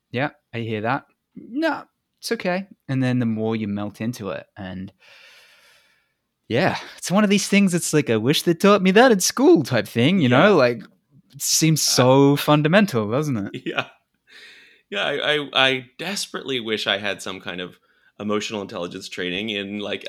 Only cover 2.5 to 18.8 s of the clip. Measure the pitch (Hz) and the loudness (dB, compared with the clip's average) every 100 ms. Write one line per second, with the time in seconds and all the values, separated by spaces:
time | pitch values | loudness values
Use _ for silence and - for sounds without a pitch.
2.5 | 185 190 - - 131 127 123 117 110 110 | -4 -6 -16 -6 -2 0 0 0 -2 -2
3.5 | 113 104 101 104 101 113 123 98 78 - | -2 -4 -4 -6 -6 -8 -6 -8 -8 -12
4.5 | - 92 92 95 - _ - - - _ | -14 -12 -12 -14 -16 _ -20 -20 -20 _
5.5 | _ _ _ _ _ _ _ _ _ _ | _ _ _ _ _ _ _ _ _ _
6.5 | 113 175 - - - - 185 214 202 - | 0 0 -2 -8 -14 -2 2 2 2 2
7.5 | 202 196 170 - 151 139 110 117 160 - | 2 2 0 0 0 2 0 2 0 0
8.5 | 165 196 202 185 196 262 202 - - 294 | 2 4 4 4 6 6 6 0 2 4
9.5 | 330 131 120 104 113 131 190 127 127 196 | 4 4 -2 -2 0 2 4 4 6 6
10.5 | 180 123 120 - _ _ _ _ 139 - | 4 2 0 -10 _ _ _ _ -10 -4
11.5 | - 160 160 - - 127 135 139 143 - | 0 2 2 0 4 6 6 6 4 2
12.5 | 151 151 190 202 120 104 123 151 117 104 | 2 4 2 2 0 -2 -2 -2 -4 -6
13.5 | 127 156 - - _ _ _ _ - - | -10 -8 -8 -8 _ _ _ _ -20 -20
14.5 | - _ _ _ 196 160 143 139 151 139 | -20 _ _ _ -6 -4 -2 -2 -4 -2
15.5 | - 131 131 123 - 165 202 - 190 - | 0 0 0 -6 -12 -10 -8 -10 -10 -6
16.5 | 131 113 107 110 98 104 92 104 95 101 | -6 -4 -4 -2 -2 -4 -8 -10 -12 -12
17.5 | 90 90 - _ _ _ _ 104 104 104 | -10 -12 -14 _ _ _ _ -4 -4 -4
18.5 | 110 98 107 | -8 -8 -8